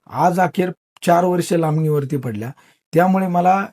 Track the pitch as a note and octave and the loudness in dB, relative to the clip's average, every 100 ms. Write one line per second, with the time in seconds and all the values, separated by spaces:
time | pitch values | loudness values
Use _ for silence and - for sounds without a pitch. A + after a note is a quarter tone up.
0 | _ A#2+ E3+ F3+ F3+ - F#3 - _ _ | _ -2 0 2 0 0 -4 -6 _ _
1 | - F3 F3+ F3+ E3+ F3 D#3+ D#3 D#3 D3+ | 0 2 2 0 0 0 0 0 0 -2
2 | C3+ C#3+ B2 G#2 A2+ - _ _ _ D#3+ | -2 -4 -6 -6 -8 -12 _ _ _ 2
3 | F3+ F#3+ F#3+ F3 F3+ F#3+ G3 | 2 2 0 0 2 0 -2